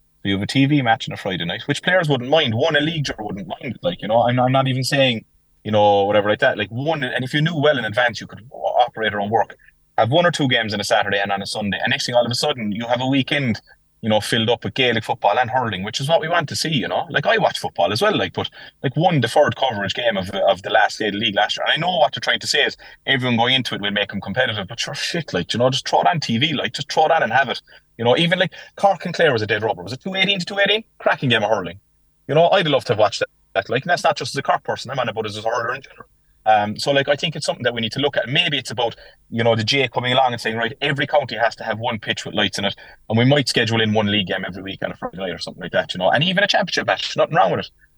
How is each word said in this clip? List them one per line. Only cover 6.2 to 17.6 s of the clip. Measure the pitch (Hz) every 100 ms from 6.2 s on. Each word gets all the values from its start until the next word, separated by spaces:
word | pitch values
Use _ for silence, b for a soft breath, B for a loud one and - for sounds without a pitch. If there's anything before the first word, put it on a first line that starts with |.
| 104
like | 107
that. | 131 104
Like, | 104
one, | 113 143 160
and | 127 123
if | 127
you | 147
knew | 156 165
well | 147 135
in |
advance, | 110 107 - -
you | 104
could | 95 110
o-, | - 95 - 120
operate | - 107
your | 104
own | 101
work. | 110 98 - b _ _ -
Have | 113
one | 160 175
or |
two | 160 139
games | 123 110
on | 104
a |
Saturday | 98 107 101 101
and | 101
on | 98
a | 98
Sunday, | 110 104 95
and | 117
next | 139 -
thing, |
all | 120
of | 120
a |
sudden, | 117 151 131 107
you | 101 117
have | 123
a | 131
weekend, | 139 127 147 127 104 b b _ -
you | 113
know, | 107
filled | - 120 113
up | 117
with | 101
Gaelic | - 127 113
football | - 120 101 107
and | 120
hurling, | 127 117 95
which | 101 -
is | 143
what | 165
we | 156
want | 175 151
to |
see, | - 156
you | 156 -
know. | 92 -
Like, | -
I | 190 220
watch | -
football | -